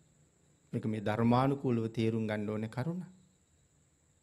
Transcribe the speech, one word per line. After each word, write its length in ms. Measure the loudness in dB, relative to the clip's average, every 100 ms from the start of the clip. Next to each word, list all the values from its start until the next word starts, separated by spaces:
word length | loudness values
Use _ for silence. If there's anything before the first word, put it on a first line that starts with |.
| _ _ _ _ _ _ _
මේක 120 | -6 -4
මේ 140 | -4
ධර්මානුකූලව 840 | -2 2 4 6 4 2 0 0 0
තේරුම් 360 | 0 0 0 -2
ගන්න 220 | -2 -4
ඕනේ 220 | -4 -6
කරුණ. 320 | -4 -4 -6 -8 -16 _ _ _ _ _ _ _ _ _ _